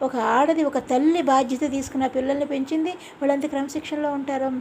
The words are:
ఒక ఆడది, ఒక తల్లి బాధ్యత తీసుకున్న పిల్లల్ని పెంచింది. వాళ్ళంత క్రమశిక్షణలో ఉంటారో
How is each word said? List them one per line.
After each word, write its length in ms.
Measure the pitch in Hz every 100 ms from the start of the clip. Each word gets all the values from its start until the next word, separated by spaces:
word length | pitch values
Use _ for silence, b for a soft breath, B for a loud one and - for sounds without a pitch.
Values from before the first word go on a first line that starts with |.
ఒక 140 | 262 262
ఆడది, 480 | 220 240 302 320
ఒక 140 | 285 269
తల్లి 440 | - 254 302 339
బాధ్యత 500 | 277 269 240 254 302
తీసుకున్న 360 | 269 269 269 262
పిల్లల్ని 380 | 262 262 285 285
పెంచింది. 440 | 269 269 320 330
వాళ్ళంత 560 | 359 - - 277 277 294
క్రమశిక్షణలో 680 | 277 277 311 - 302 294
ఉంటారో 400 | 285 277 269 262 254